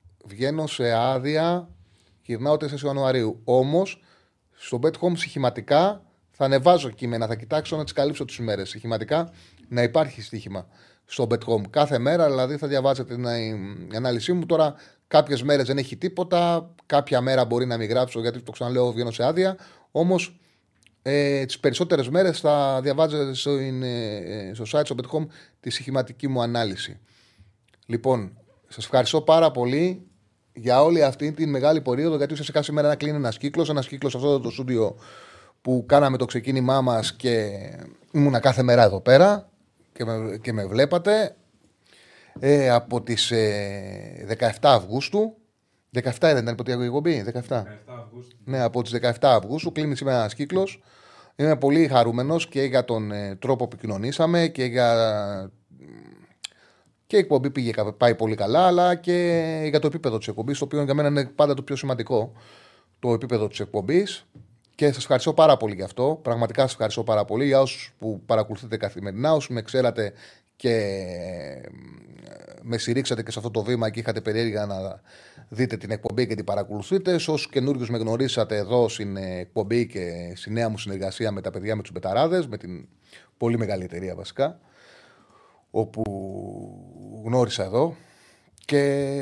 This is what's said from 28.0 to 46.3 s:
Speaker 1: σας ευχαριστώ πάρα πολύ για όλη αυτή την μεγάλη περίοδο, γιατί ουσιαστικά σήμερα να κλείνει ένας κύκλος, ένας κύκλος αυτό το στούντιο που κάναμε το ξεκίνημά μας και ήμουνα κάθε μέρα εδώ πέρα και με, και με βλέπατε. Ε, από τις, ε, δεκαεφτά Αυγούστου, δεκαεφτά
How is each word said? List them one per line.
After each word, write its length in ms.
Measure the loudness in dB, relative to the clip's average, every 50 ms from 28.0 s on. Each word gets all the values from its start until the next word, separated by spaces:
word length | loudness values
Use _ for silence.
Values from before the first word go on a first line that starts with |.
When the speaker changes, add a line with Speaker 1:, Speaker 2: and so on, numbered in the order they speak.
| 0 0 0 0 -2 -8 -14 -20 _ _ _ _ _ -20
Speaker 1:
σας 160 | -14 -14 -6
ευχαριστώ 360 | 2 2 2 4 4 2 2
πάρα 300 | 4 6 6 6 6 4
πολύ 560 | 2 0 -2 0 0 0 0 0 -2 -6 -12 _ _ _ _ _ _ _ _ _
για 300 | -16 -6 0 4 6 6
όλη 200 | 6 6 6 4
αυτή 300 | 4 4 2 -2 -6 -6
την 180 | -2 -2 -2 0
μεγάλη 300 | 0 2 4 4 2 2
περίοδο, 360 | 2 0 0 0 0 0 0
γιατί 160 | 0 0 -2
ουσιαστικά 300 | -2 -6 -6 -2 -2 -2
σήμερα 260 | -2 0 0 2 2 2
να 80 | 2
κλείνει 200 | 0 -2 -4 -2
ένας 220 | -2 -2 -2 -4 -4
κύκλος, 300 | -6 -4 0 0 0 2
ένας 200 | 0 -2 -2 -4
κύκλος 260 | -8 -4 -4 -4 -2
αυτό 260 | 0 2 2 2 2
το 100 | 0 -4
στούντιο 460 | -6 -6 -4 -2 0 0 0 0 -2 -8 -20 -20 -20 -20 -20 -20 -20 -20 -20 -20 _ _
που 240 | -2 -2 -2 0 2 6
κάναμε 280 | 6 6 6 4 2
το 80 | 0 -2
ξεκίνημά 560 | -2 -4 -6 -2 0 0 2 2 2 2 2
μας 340 | 2 2 0 0 -2 -4 -6
και 360 | -2 -2 0 0 0 0 -2 -6 -10 -12 -14 -14 -16 -18 -18 -20 _ _ _
ήμουνα 280 | 2 4 4 4 4 4
κάθε 220 | 4 4 4 4
μέρα 200 | 4 6 8 8
εδώ 180 | 8 8 6 4
πέρα 500 | 6 8 10 10 10 8 6 2 -4 _ _ _ _ _ _ _ _ _
και 120 | _ -8 -6
με, 340 | -4 -4 -4 -4 -6 -6 -6
και 100 | -6 -4
με 140 | -4 -4 -4
βλέπατε. 720 | -2 2 2 4 4 4 0 2 4 4 4 2 -2 -6 _ _ _ _ _ _ _ _ _ _ _ _ _ _ _ _ -20 _ _ -10 -2
Ε, 300 | 2 4 4 6 6 4
από 320 | 4 4 2 0 -4 -4
τις, 280 | -2 -2 -2 -2 0 0
ε, 920 | 2 2 2 2 0 -2 -4 -6 -6 -8 -10 -12 -12 -14 -14 -14 -14 -12 -8
δεκαεφτά 460 | -6 -4 0 0 0 0 4 6 6
Αυγούστου, 640 | 6 6 4 0 -4 -4 -4 -2 0 0 0 0 -4 _ _ _ _ _ _ _ _ _ _ _
δεκαεφτά 440 | -6 -4 -4 -4 -2 4 4 4